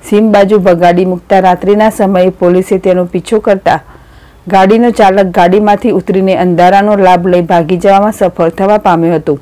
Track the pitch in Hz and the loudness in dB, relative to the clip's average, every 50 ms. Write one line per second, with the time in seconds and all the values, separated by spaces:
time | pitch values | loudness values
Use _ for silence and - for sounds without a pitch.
0 | _ - 220 208 220 220 202 202 196 190 214 208 180 190 175 170 180 175 175 180 | _ -2 0 0 0 2 2 2 2 2 2 0 2 2 0 2 2 0 2 0
1 | 190 185 180 175 - _ 196 190 185 185 180 180 - 190 202 208 214 220 214 - | 0 -2 -4 -8 -4 _ 0 0 2 2 0 0 0 -2 0 2 0 -2 0 -2
2 | 208 190 196 180 180 185 185 - 180 175 175 185 185 - 214 190 185 196 180 185 | -2 -2 0 0 0 0 -2 -2 0 0 0 0 0 -2 -4 -4 0 -2 -2 -2
3 | 180 175 - 185 170 - 233 214 214 233 202 190 - - - - - - - - | -2 -4 -6 -8 -6 -4 -4 -4 0 -2 -2 -2 0 -4 -4 -4 -6 -14 -20 -20
4 | - _ - - - - _ - _ 185 190 190 190 190 214 226 240 247 220 - | -20 _ -20 -20 -20 -20 _ -20 _ -2 0 2 2 2 2 2 2 0 2 2
5 | 214 190 190 202 196 180 170 - 175 175 185 208 208 208 208 202 - 247 196 196 | 2 2 2 0 -2 -2 0 0 0 2 2 0 2 0 -2 0 -2 -2 -2 -2
6 | 180 - 196 190 190 190 185 - 180 180 175 165 175 180 196 196 196 208 214 202 | -4 -2 -2 -2 0 -2 -2 -2 0 -2 0 2 2 2 2 2 0 0 0 0
7 | 196 185 180 175 175 190 180 180 175 165 185 170 165 151 185 175 180 196 196 196 | 2 2 2 2 0 0 0 0 0 0 0 -2 0 0 -4 -2 0 2 2 2
8 | 202 208 208 - 208 180 - - 175 165 170 - 196 196 208 214 208 202 175 170 | 2 0 -2 -2 -4 -4 -2 -2 -2 -2 -2 -2 -2 0 0 0 0 0 0 0
9 | 165 165 170 156 160 - 147 143 | 0 -2 -2 -2 -2 -4 -6 -6